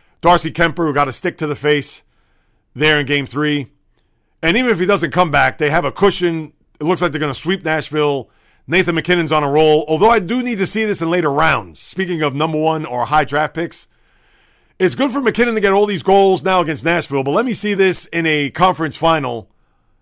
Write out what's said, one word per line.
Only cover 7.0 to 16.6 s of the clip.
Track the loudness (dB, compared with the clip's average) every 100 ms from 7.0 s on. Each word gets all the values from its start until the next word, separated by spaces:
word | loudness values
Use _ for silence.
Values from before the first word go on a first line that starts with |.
like | 0
they're | -2
gonna | -4 -4
sweep | -2 -2
Nashville. | -2 -2 -2 -2 0 0 -6 _ _ _ -4
Nathan | 0 0 0
MacKinnon's | 0 0 2
on | 0
a | 2
roll, | 4 4 4 2
although | 2 4
I | 4
do | 0 -2
need | -2 -2
to | -2
see | -2 -2
this | -2
in | -2
later | 0 0
rounds. | 2 2 0 -4 -16
Speaking | -12 -6 -4 -2
of | -2
number | -2 -2 0
one | 0 -2 -4
or | -6 -2
high | 0
draft | 0 0 -2
picks, | -4 -8 -10 -20 _ _ _ _ _ _ _ _ -2
it's | 0 0
good | -2
for | 0
MacKinnon | -2 0 0 2
to |
get | 2
all | 2 2
these | 0
goals | 2 4 4 2
now | 0
against | 0